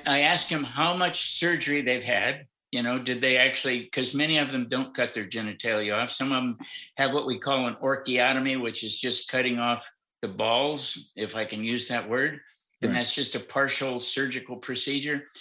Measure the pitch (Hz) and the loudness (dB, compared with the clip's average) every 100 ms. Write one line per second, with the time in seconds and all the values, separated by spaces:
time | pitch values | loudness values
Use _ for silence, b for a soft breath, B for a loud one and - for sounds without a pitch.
0 | - 143 147 175 - 160 131 127 160 180 | 2 4 6 4 2 -2 -2 0 2 4
1 | 180 - - - 170 165 143 143 127 123 | 0 0 -2 2 2 2 0 0 2 0
2 | 110 104 113 147 - _ - 123 120 127 | 2 2 2 -2 -8 _ -6 -2 0 0
3 | 123 120 131 127 131 131 135 123 120 - | -2 0 4 6 4 4 0 -2 -2 -4
4 | 123 139 151 156 139 131 117 127 131 - | -2 0 2 2 2 0 0 -2 -2 -2
5 | 120 113 98 113 107 98 117 110 104 104 | -2 -2 -6 -4 -6 -4 0 0 2 0
6 | 123 - 135 131 127 113 B B B - | 0 -2 0 0 0 -4 B B B 0
7 | 135 143 131 123 147 135 123 110 135 131 | 2 2 0 -4 0 0 0 0 0 0
8 | 131 123 123 131 135 131 117 110 113 - | 0 2 4 4 2 0 -2 -4 -6 -4
9 | 127 110 - 131 127 120 120 120 - _ | -2 -2 -2 0 0 0 0 0 -4 _
10 | _ - 110 95 107 120 143 147 131 - | _ -8 -8 0 2 4 2 0 -4 -6
11 | - - 107 110 107 107 110 120 120 120 | -10 -8 -6 -4 -4 -4 -2 -2 -2 -4
12 | 107 120 147 147 b b b b 117 123 | -2 0 0 -4 b b b b 0 0
13 | 120 - 131 120 95 135 139 - 135 123 | 0 -2 -2 -4 -4 0 2 2 -2 -2
14 | 123 - 135 123 - 120 - 123 - 139 | -4 -2 -2 -4 -8 -12 -6 -4 -2 -2
15 | 143 143 143 B | -2 -4 -6 B